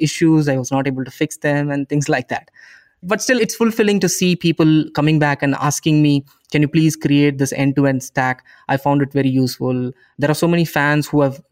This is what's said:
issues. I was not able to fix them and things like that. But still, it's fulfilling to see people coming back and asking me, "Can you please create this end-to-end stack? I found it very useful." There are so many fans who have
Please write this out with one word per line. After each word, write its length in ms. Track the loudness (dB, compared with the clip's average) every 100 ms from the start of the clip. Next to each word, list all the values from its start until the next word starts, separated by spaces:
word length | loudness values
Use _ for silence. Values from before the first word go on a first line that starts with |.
issues. 500 | -4 0 2 2 2
I 80 | -2
was 120 | -2
not 160 | -2 -2
able 160 | -4
to 80 | -8
fix 280 | -6 -6 -4
them 320 | -2 -2 -2
and 180 | -4 -2
things 220 | -2 0
like 180 | -4 -4
that. 220 | -10 -10 _ -20 -20 _ _
But 200 | -6 -4
still, 180 | -2 0
it's 140 | 0
fulfilling 460 | 0 -2 2 0 2
to 80 | 0
see 280 | 0 0 0
people 480 | 0 2 4 4 2
coming 240 | -2 0 2
back 240 | 0 0
and 120 | -2
asking 480 | -2 -2 -2 0 2
me, 200 | 4 2 -2 _ _
"Can 80 | -2
you 80 | 0
please 260 | 2 0
create 440 | 0 0 2 2 0
this 160 | -4
end-to-end 480 | -2 -2 2 0 0
stack? 420 | -4 -4 -4 -4 _ -20 -4
I 80 | -2
found 240 | 0 0
it 120 | 0
very 160 | 0 0
useful." 640 | 0 -2 -2 -4 -4 -6 -10 _ -4
There 120 | -2
are 40 |
so 120 | 0 0
many 200 | 0 0
fans 400 | 0 0 0 0
who 160 | 0
have 180 | 0 -2 _